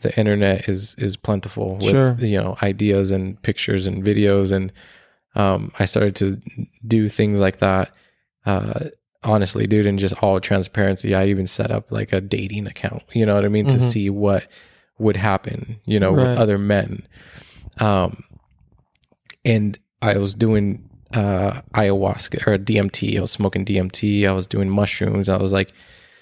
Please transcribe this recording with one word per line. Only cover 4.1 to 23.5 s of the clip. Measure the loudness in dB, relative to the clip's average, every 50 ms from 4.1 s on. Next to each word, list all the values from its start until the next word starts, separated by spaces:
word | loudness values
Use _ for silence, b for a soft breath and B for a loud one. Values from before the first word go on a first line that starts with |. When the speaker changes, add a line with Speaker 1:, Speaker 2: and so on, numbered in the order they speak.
| 2 4 4 4 4 2 2 2
Speaker 1:
And, | 0 0 -2 -4 b b b b b b b b b b b b -2
um, | 0 2 2 2 0 -4 -6 -4 -4
I | -4
started | -2 0 0 0 0 0
to | 0 -2 -2 -2 -4 -10 -12 -12 -12 -12 -12 _ _ -4
do | 0 2 2 2 0
things | 0 0 0 2 2 2
like | 2 0 0
that. | 0 0 2 2 0 0 -2 b b b b b b b b _ _ _
Uh, | -2 -2 0 -2 -4 -6 -6 -8 -8 -12 -16 _ _ _ _ -2
honestly, | 0 2 2 2 0 -2 -2 0
dude, | 2 2 2 2
in | 2 0
just | 0 -2 -2 -2 0
all | 2 2 2 0
transparency, | 0 0 -2 -2 -2 -2 -2 -2 0 0 -2 -2 -2 0 0
I | 2 2
even | 2 0 0 -2
set | -4 -4 -4 -4 -4
up, | -4 -6 -6 -6
like, | -6 -6 -4 -2
a | -4 -4
dating | -2 -4 -4 -6 -4 -6 -8 -8 -8
account, | -10 -10 -8 -8 -8 -8 -10 -12 -6 -2
you | 0 2
know | 2 2
what | 2 2
I | 2
mean? | 0 0 2
To | 2 2
Speaker 2:
Mm-hmm. | 2 2 0
Speaker 1:
see | 0 -2 -2 -2
what | -2 0 0 2 2 0 -2 b b b b b b b b b b -2
would | 0 0 0
happen, | 2 0 0 0 -2 -2 -8 -10 -10 -10 -12 -14 -10 _
you | -2 0 2
know, | 2 4
with | 4 4 2
Speaker 2:
Right. | 2 2
Speaker 1:
other | 2 2 2 2
men. | 0 2 2 2 0 0 -2 -6 -12 -14 B B B B B B B B B B B B B -4 -2
Um, | 0 2 2 2 0 -2 -4 -10 -18 _ -20 -20 _ _ _ _ _ _ _ _ _ _ _ _ _ _ _ _ _ -20 -18 _ 0
and | 0 2 2 0 -2 -4 -8 _ _ _ _
I | 0 0 2
was | 2 0 -2 0
doing, | 0 2 2 2 2 2 0 -4 -6 -10 -18 -20 -20 _ -4 -2
uh, | 0 0 2 0 0 0 -2 -2 -6 -10 -4 0
ayahuasca | 2 2 2 2 2 0 0 -2 -2 -4 -6 -6 -2 0
or | 2 0
D | 2 2 2 2
M | 2 2 0
T. | -2 -4 -4 -2 -2
I | -2
was | -4 -4
smoking | -2 -2 -2 0